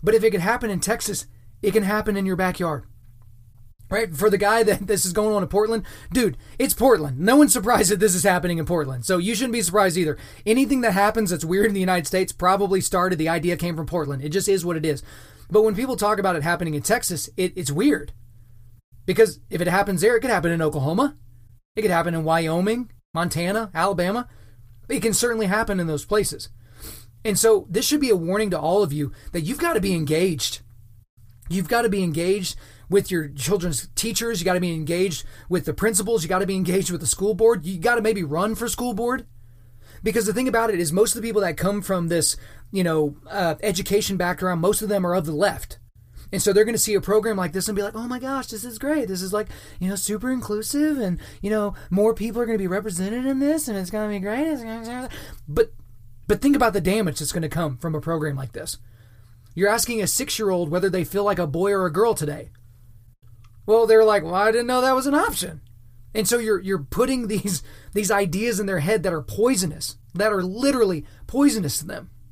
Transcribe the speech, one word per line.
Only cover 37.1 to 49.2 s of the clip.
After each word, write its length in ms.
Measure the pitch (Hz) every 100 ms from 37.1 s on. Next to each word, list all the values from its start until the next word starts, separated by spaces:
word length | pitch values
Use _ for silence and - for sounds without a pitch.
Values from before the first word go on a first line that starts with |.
| - 196
board. 320 | 196 226 233 151
You 140 | 190
gotta 220 | 190 240
maybe 220 | 214 220
run 320 | 160 156 202 220
for 120 | 233
school 260 | - 247
board. 320 | 208 240 247 - - - - - - - -
Because 220 | 202 220 208
the 80 |
thing 140 | 208 254
about 220 | 226 226
it 100 | 190
is 140 | 170
most 220 | 175 233 233
of 60 |
the 60 | 226
people 140 | 214
that 160 | 190 156
come 240 | 180 208
from 260 | 190 190 170
this, 300 | 170 151 - - - -
you 120 | 190
know, 340 | 175 160 151 143 -
uh, 260 | 185 175 156
education 540 | 208 175 - 202 214 196
background, 460 | 180 180 185 175
most 200 | 175 214
of 80 | 214
them 160 | 202 180
are 100 | 180
of 100 | 160
the 60 |
left. 480 | 151 196 - - - - _ - - -
And 100 | 190
so 100 | 208
they're 120 | 196 220
gonna 120 | 226
see 160 | -
a 80 | 202
program 360 | 151 214 214 202
like 160 | 180
this 140 | 180 185
and 80 | 202
be 60 |
like, 140 | 202 214
"Oh 120 | 240
my 120 | 247
gosh, 280 | 262 269 247
this 180 | 214 240
is 120 | 226
great. 300 | 277 311 220
This 140 | 190